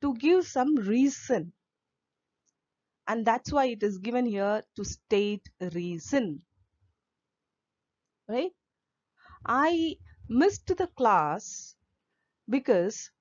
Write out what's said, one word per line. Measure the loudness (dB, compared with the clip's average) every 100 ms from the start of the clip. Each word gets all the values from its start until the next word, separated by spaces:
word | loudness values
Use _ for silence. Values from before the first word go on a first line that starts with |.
to | -4
give | 0 2 2 2
some | 0 2 2
reason. | 2 2 2 0 -2 -2 -2 -14 _ _ _ _ _ _ _ _ _ _ _ _ _ _ -6
And | -2 2
that's | 0 0
why | 2
it | 2 2
is | -2 -2
given | -4 0 0
here, | 0 0 -2 -4 -10
to |
state | -10 -8 0 2 2 -2 -8 -10
a | -8
reason. | -6 -6 -8 -2 0 0 -6 -12 _ _ _ _ _ _ _ _ _ _ _ _ _ _ _ _ _ -8
Right? | -4 -4 _ _ _ _ _ _ _ -20 -12
I | -2 2 2 2 -2 -6 -18 -18 -2
missed | 2 2 2 -4
the | -2 -4 0
class | 4 4 2 -2 -8 -16 -18 -20 _ _ _ _ _ _ -4
because | -2 2 2 2 -4 -14 _